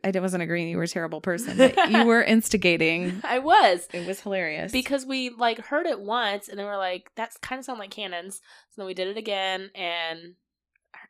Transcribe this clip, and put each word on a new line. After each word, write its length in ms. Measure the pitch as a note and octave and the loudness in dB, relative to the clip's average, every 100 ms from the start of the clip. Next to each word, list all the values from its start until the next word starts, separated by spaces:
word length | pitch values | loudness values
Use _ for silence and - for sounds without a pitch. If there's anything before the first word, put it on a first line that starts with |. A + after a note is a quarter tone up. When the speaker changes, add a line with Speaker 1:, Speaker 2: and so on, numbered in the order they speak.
Speaker 1:
I 80 | F#3+ F#3+ | -2 0
wasn't 240 | F#3 F3+ | -2 -2
agreeing 240 | E3+ F3 E3+ | -4 -4 -4
you 80 | F3 | -4
were 80 | |
a 40 | E3+ | -4
terrible 340 | F3 E3 D#3 | -4 -6 -6
person, 360 | F#3+ E3+ C4 F#3+ | -4 -4 -4 6
but 200 | C4 F#4+ E4 | 6 6 4
you 140 | A3+ | 4
Speaker 2:
<laughs> 20 | A#3 | 6
Speaker 1:
were 160 | A#3 | 6
instigating. 1000 | - A3 - G#3 F3+ E3 E3 E3+ F3+ F#3 | 6 4 4 2 4 4 2 2 -4 -6
Speaker 2:
I 160 | - B3+ | -2 -2
was. 480 | C#4+ G#4 A3+ F3 - | 6 8 8 4 -2
Speaker 1:
It 120 | F3 F3 | -8 -6
was 140 | F#3+ | -8
hilarious. 540 | G#3 F#3+ E3 D#3 G3 | -4 -4 -4 -6 -4
Speaker 2:
Because 320 | C4 B3+ C4+ C4 | -4 -2 -2 0
we, 240 | C4 B3+ | -2 -4
like, 300 | A#3 A#3+ A3+ | 0 0 0
heard 260 | - D4 F4 | -2 -2 0
it 160 | G#3+ | -4
once 480 | G3+ A#3+ G#3+ G3+ - | -2 -2 0 -4 -8
and 100 | G3+ | -10
then 60 | G#3 | -6
we're 100 | G3+ | -4
like, 320 | F#3 F3+ - - | -2 -4 -10 -10
"That's 220 | A3+ - | -10 -10
kinda 260 | - C4 | -10 -10
sound 160 | C4 A#3 | -8 -10
like 120 | G3 | -12
cannons." 500 | G#3+ G3 F3 F#3 - - - _ | -10 -8 -8 -10 -16 -18 -20 _
So 100 | - | -12
then 40 | F#3+ | -10
we 80 | |
did 140 | F#3 F#3 | -6 -4
it 80 | G#3+ | -6
again 560 | A3 G3 F#3+ F#3+ F#3+ F#3+ | -4 -2 -2 -4 -8 -8
and 600 | F3+ E3+ E3 E3 E3+ F3+ _ _ _ _ _ - | -6 -4 -6 -8 -14 -20 _ _ _ _ _ -20